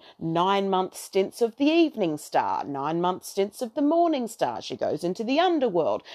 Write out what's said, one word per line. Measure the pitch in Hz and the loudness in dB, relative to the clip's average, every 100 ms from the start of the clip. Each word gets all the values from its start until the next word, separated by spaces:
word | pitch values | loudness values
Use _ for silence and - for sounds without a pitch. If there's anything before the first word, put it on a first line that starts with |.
| - - | -6 -10
nine-month | 165 165 185 196 196 185 190 - | -4 0 2 2 2 0 -2 -6
stints | - - 240 - | -4 0 0 0
of | 233 - | -2 2
the | 285 | 2
Evening | 330 320 226 180 151 | 4 4 2 -2 -2
Star, | - 143 104 95 | -2 -2 0 -2
nine-month | 92 139 143 165 180 185 - | -4 -4 -2 0 0 -2 -6
stints | - 196 - | -4 -4 -4
of | 240 | -8
the | 262 | -2
Morning | 294 330 339 294 233 | 2 4 2 2 -4
Star. | - 139 113 | -2 -4 -4
She | - 131 | -10 -4
goes | 110 139 | -2 -2
into | 170 185 | -4 -4
the | 226 269 | 0 2
underworld. | 370 330 254 175 139 104 - | 2 2 2 0 0 -2 -6